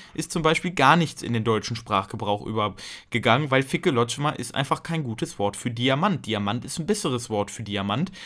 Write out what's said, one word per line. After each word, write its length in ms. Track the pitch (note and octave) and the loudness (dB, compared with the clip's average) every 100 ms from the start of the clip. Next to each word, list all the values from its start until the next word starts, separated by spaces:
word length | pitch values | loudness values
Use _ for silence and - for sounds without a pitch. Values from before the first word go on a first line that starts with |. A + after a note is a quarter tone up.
| - | -10
ist 180 | - - | -10 -6
zum 120 | E3+ | 0
Beispiel 280 | D#3+ D#3+ F3+ | 2 2 0
gar 240 | F#3 C3+ E3+ | 4 6 6
nichts 280 | D#3+ - | 4 -2
in 100 | - | -2
den 100 | A#2 | 0
deutschen 320 | A2+ G#2+ - A#2 | 2 0 0 -6
Sprachgebrauch 720 | - G2 G2 G#2+ G#2 G#2 - | 0 0 0 -4 -2 -2 -2
übergegangen, 1040 | A2 G#2 - - - - A#2 A2+ B2 D3 | -2 -2 -4 -14 -16 -4 0 4 4 4
weil 140 | C3 | 2
Fikolotschima 680 | B2+ E3+ F#3 B2 A#2+ C#3 D3 | 2 0 2 2 2 0 -2
ist 240 | - B2 | -2 -4
einfach 300 | - C3+ D#3+ | -2 0 -2
kein 200 | - E3 | -2 -4
gutes 360 | B2+ A2 E3 - | -4 -4 -6 0
Wort 180 | G2+ - | -2 0
für 140 | B2 | -4
Diamant. 560 | A#2 B2+ C3+ G3+ E3+ - | 0 2 2 2 0 -2
Diamant 380 | G#2 G2+ A#2+ B2 | -2 0 -2 -4
ist 120 | - | -6
ein 80 | D#3 | -2
besseres 460 | G#3 E3 B2 - | 0 0 -2 -2
Wort 180 | G#2+ G2+ | -2 -2
für 140 | - | -6
Diamant. 480 | G#2 G2+ G2+ A2+ F#3 - | -6 -2 -2 0 -2 -6